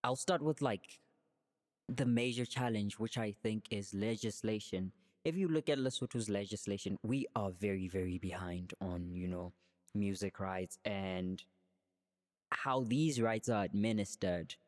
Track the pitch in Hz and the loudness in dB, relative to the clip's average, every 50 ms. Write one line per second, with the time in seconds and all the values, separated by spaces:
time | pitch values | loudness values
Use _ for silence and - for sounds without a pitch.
0 | - 123 131 - - - 180 165 143 156 147 - 147 127 107 92 - - - - | 2 0 0 0 2 2 2 4 4 0 2 2 2 2 2 0 -4 -14 -20 -20
1 | _ _ _ _ _ _ _ _ _ _ _ _ _ _ _ _ _ - 135 123 | _ _ _ _ _ _ _ _ _ _ _ _ _ _ _ _ _ -6 0 2
2 | 135 123 117 117 120 127 117 123 123 - - 127 123 123 113 104 101 101 - - | 4 4 6 6 4 2 2 0 -2 -2 0 0 2 2 2 2 0 0 0 -2
3 | 113 110 - 123 113 107 101 _ - 113 110 107 - - 117 101 98 - - 98 | -4 -2 0 -2 -2 -2 -4 _ -2 0 0 0 -2 -4 -4 -4 -4 -2 -2 0
4 | 101 113 113 107 - 110 - - - 110 110 107 - - - 95 95 92 - _ | 2 2 0 0 -2 -4 -4 -2 0 0 0 0 -2 -4 -2 -2 -2 -4 -6 _
5 | _ _ _ _ _ 160 165 185 196 165 160 156 - - 147 139 131 131 - - | _ _ _ _ _ -2 0 0 0 2 2 2 2 2 0 2 2 0 0 -2
6 | 135 - - 120 110 107 101 101 101 95 107 - - 104 101 98 - 98 95 - | -4 -2 -2 -2 0 0 0 -2 -2 -2 -6 -6 -2 -2 -4 -2 -2 -4 -4 -2
7 | - 107 127 139 - - - 113 104 98 90 87 98 101 98 95 95 90 87 95 | 0 0 0 0 -2 -2 -2 0 0 0 -2 0 0 0 2 2 -2 0 0 0
8 | 92 90 90 90 - 92 90 - 92 87 87 90 90 87 - _ 98 92 87 87 | 0 0 -2 -2 -2 -4 -4 -4 -4 -4 -4 -4 -6 -8 -8 _ -4 -4 -2 -4
9 | 87 90 87 90 90 90 90 90 90 90 - _ _ _ _ _ _ - - 104 | -4 -4 -4 -4 -2 -2 -2 -4 -4 -8 -10 _ _ _ _ _ _ -4 -2 0
10 | 101 98 98 92 101 95 - - 98 95 95 92 92 87 - _ _ 107 202 - | 0 0 0 -2 -4 -4 -2 -4 -4 -2 -2 -2 -4 -6 -8 _ _ -4 -4 -2
11 | 196 190 185 185 185 185 190 180 - _ _ _ _ _ _ _ _ _ _ _ | -2 -2 -2 -2 -2 -2 -4 -6 -8 _ _ _ _ _ _ _ _ _ _ _
12 | _ _ _ _ _ _ _ _ _ _ - - - 139 131 131 127 107 123 143 | _ _ _ _ _ _ _ _ _ _ -6 -4 0 0 2 2 2 2 4 4
13 | 156 160 139 120 110 113 113 110 - 123 117 104 98 87 - 101 104 113 110 107 | 4 4 4 4 2 2 2 0 0 2 2 2 2 2 2 2 4 4 4 2
14 | 101 - - - - 92 87 87 82 - - _ _ | 0 -2 -2 -2 0 0 0 0 -2 -6 -10 _ _